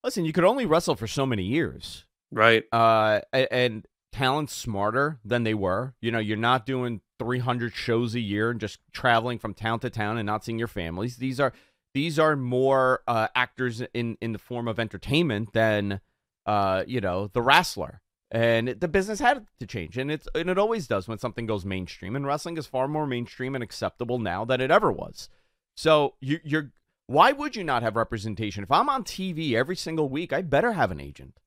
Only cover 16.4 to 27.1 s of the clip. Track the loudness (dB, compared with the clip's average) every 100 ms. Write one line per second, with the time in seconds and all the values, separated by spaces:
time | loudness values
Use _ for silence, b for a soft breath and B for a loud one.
16.4 | -2 2 2 0 -2 -2 -2 -2 -2 -2
17.4 | 6 6 6 -6 -10 -12 _ _ _ 0
18.4 | 2 2 0 -4 -2 0 -2 2 2 2
19.4 | -4 _ -10 -10 -8 -6 -6 -6 -6 -4
20.4 | 0 0 0 -2 -2 -4 -4 -8 -8 -6
21.4 | -6 -4 -4 -6 -8 -12 -8 -6 -4 -4
22.4 | -6 -10 -6 -2 -2 -2 -2 -4 -6 -8
23.4 | -6 -6 -8 -6 -6 _ -4 -2 -2 -4
24.4 | -2 0 4 4 4 -2 -8 -14 -20 _
25.4 | _ _ _ -2 4 4 4 _ -4 -4
26.4 | -2 -4 -4 _ _ _ 0